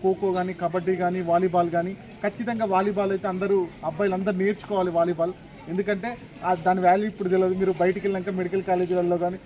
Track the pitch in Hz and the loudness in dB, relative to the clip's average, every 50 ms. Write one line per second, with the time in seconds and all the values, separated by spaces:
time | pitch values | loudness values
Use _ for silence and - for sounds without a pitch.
0 | - 190 190 180 202 196 180 185 180 185 185 - 180 170 160 185 175 180 190 175 | 2 0 0 0 0 -2 0 0 -2 -4 -4 -4 -6 -2 -2 -2 -2 0 -2 0
1 | 180 175 180 185 180 170 170 175 185 190 165 180 175 170 165 170 170 180 196 - | 0 -2 -2 -2 0 2 2 2 2 2 2 2 2 2 0 -2 -2 -2 -6 -10
2 | - - - - - 208 202 - 233 214 240 220 226 208 196 214 196 208 202 190 | -14 -20 -18 -6 -6 -6 -4 -4 -6 -6 -4 -2 -2 0 2 2 2 2 0 0
3 | 202 196 196 190 175 202 175 185 190 196 202 196 180 165 - - - 156 156 156 | 0 0 0 -2 -2 -4 -4 -2 0 0 2 0 0 -2 -6 -8 -8 -8 -4 0
4 | 202 202 185 185 196 196 202 185 190 202 208 208 - - 208 190 185 180 165 170 | 0 0 0 0 -2 -2 -2 0 0 0 0 -2 -6 -4 -2 -2 0 0 2 2
5 | 170 175 175 160 165 175 185 - - - - - - - 165 185 202 190 208 190 | 2 2 2 0 -2 -2 -2 -8 -14 -20 -20 -20 -12 -8 -2 0 2 2 2 2
6 | 175 233 240 - - - - - - 170 185 175 160 185 180 185 180 180 180 196 | -2 -6 -8 -8 -14 -18 -18 -6 0 0 0 2 4 2 2 6 6 6 6 6
7 | 208 220 202 - 202 185 180 185 190 185 185 185 190 190 185 156 175 180 185 202 | 4 -2 -2 -2 -2 2 4 4 4 4 2 2 2 0 2 2 2 2 2 0
8 | - 202 196 190 180 190 196 185 185 175 175 190 180 196 185 180 180 170 185 180 | 0 -2 -2 -2 -2 -4 -2 -2 -2 -2 -2 -2 0 0 0 0 2 0 2 0
9 | 175 175 175 175 175 175 185 185 - | 2 2 2 0 0 -2 -4 -4 -12